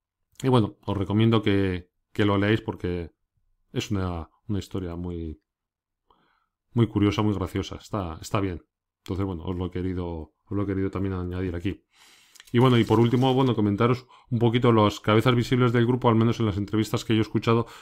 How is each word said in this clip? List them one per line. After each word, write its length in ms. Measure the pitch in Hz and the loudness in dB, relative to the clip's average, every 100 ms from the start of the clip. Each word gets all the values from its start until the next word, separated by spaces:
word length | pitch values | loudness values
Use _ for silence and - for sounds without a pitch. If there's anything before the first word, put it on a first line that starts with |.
| _ _ _ - | _ _ _ -6
Y 60 | 131 | 2
bueno, 280 | 127 98 - - | 2 2 -2 -6
os 100 | 98 | -4
recomiendo 460 | 95 101 117 113 | -2 2 4 2
que, 480 | 107 98 98 90 - _ _ | 2 0 0 -4 -8 _ _
que 120 | - | -2
lo 140 | 104 101 | 0 2
leáis 240 | 101 110 | 2 0
porque 500 | - - 90 87 82 _ _ _ _ _ _ | -2 -8 -6 -6 -8 _ _ _ _ _ _
es 180 | - - | -10 -6
una, 400 | 101 92 87 82 _ - | -4 -4 -6 -10 _ -8
una 100 | 101 | -8
historia 380 | - 98 90 85 | -8 -8 -8 -8
muy, 440 | 87 87 82 76 _ _ _ _ _ _ _ _ _ _ _ _ _ | -8 -8 -10 -12 _ _ _ _ _ _ _ _ _ _ _ _ _
muy 140 | 117 113 | 0 0
curiosa, 360 | 104 104 98 | 2 0 2
muy 120 | 107 | 0
graciosa. 420 | 95 90 98 90 82 | -2 -4 -6 -8 -12
Está, 420 | - 110 90 80 | -12 -10 -8 -10
está 200 | - 110 | -6 -4
bien. 240 | 98 85 - _ _ _ | -4 -8 -14 _ _ _
Entonces, 200 | - 90 | -10 -6
bueno, 200 | 98 87 | -6 -6
os 120 | 82 90 | -8 -6
lo 100 | 90 | -6
he 40 | |
querido, 640 | 92 90 90 87 82 78 _ - | -6 -6 -6 -8 -10 -14 _ -10
os 40 | |
lo 120 | 101 | -6
he 40 | 98 | -4
querido 240 | 95 95 | -2 -4
también 240 | 92 95 | -4 -6
añadir 400 | 92 90 90 92 | -6 -6 -6 -6
aquí. 300 | 85 92 87 _ _ _ _ _ - - | -4 -6 -6 _ _ _ _ _ -20 -4
Y 60 | 120 | 2
bueno, 200 | 127 120 | 4 4
y 60 | |
por 140 | 110 110 | 4 4
último, 340 | 117 123 131 | 4 4 2
bueno, 220 | 127 135 | 2 2
comentaros 520 | 107 104 101 117 123 - _ - | 2 0 2 0 0 -6 _ -6
un 120 | 117 | 0
poquito 320 | 117 120 123 | 2 2 4
las 260 | 113 104 - | 4 4 2
cabezas 380 | - 107 120 123 | 2 2 4 2
visibles 360 | 113 127 123 | 2 2 2
del 140 | 120 117 | 2 2
grupo, 220 | 123 123 | 2 2
al 80 | 110 | 4
menos 240 | 113 113 | 2 2
en 60 | 113 | -2
las 100 | 98 | -2
entrevistas 480 | 101 107 107 120 | -2 -2 0 -2
que 100 | - | 0
yo 60 | 110 | 0
he 20 | |
escuchado, 440 | 107 113 113 117 113 - | 0 -2 2 2 0 -8